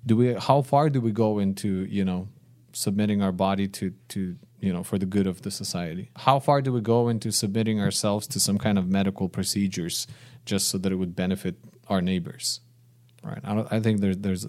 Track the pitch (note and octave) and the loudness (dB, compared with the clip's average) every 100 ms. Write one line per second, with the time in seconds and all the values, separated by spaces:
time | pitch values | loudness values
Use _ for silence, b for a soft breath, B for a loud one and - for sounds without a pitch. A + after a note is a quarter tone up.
0 | A2+ A2+ B2 A#2+ - C#3 C3 C#3 D#3 C3+ | 2 4 4 2 2 2 4 4 4 2
1 | A#2 G#2 A2 G#2+ G2 G2 G#2 F#2 F#2+ G2+ | 0 2 2 4 2 0 -2 -2 -2 0
2 | F#2+ F#2 G2 - - - _ - - G2+ | 0 0 -6 -14 -20 -20 _ -6 -2 0
3 | G#2 G2+ G2 F2+ F#2+ G2 G2 - F#2+ - | 2 2 0 2 0 2 -2 -2 -6 -8
4 | _ G2+ F#2 F2 - _ F#2+ F2 E2+ G2+ | _ -6 -6 -8 -16 _ -2 -2 -2 -2
5 | F#2 G2+ F#2+ F2 G2+ - G2 F2 F2 E2+ | 0 0 0 -2 -8 -8 -6 -6 -6 -8
6 | A#2+ - - C#3 C3 C#3+ C3+ B2 A2 A#2 | -12 -2 2 2 4 2 2 -2 2 2
7 | A#2+ A2+ A2+ G#2 G#2+ G#2 A2 A2 G2+ - | 4 0 -2 -2 0 0 0 2 0 0
8 | G#2+ G#2 - G2 G2 G2+ A2 G2+ F2+ G2 | 0 0 -2 -2 0 2 2 2 2 2
9 | G2 F#2+ F#2+ - F#2 G#2 G2 F#2 E2+ - | 2 0 -4 -2 -2 0 0 -2 -4 -6
10 | - B B B - G2 - G2 F#2+ F#2+ | -8 B B B -4 -2 0 -2 0 0
11 | F#2 F2 F#2 F#2+ F#2 F2+ - - - G2 | -2 -2 -2 0 -4 -8 -16 -20 -2 0
12 | F2+ F#2 E2 - - - _ _ _ _ | 2 0 -4 -8 -6 -8 _ _ _ _
13 | _ _ - - - G#2+ A2 A2+ A2 G#2+ | _ _ -12 -10 -4 -2 0 0 2 2
14 | G2 F#2 G2+ F#2 | 2 0 -2 -4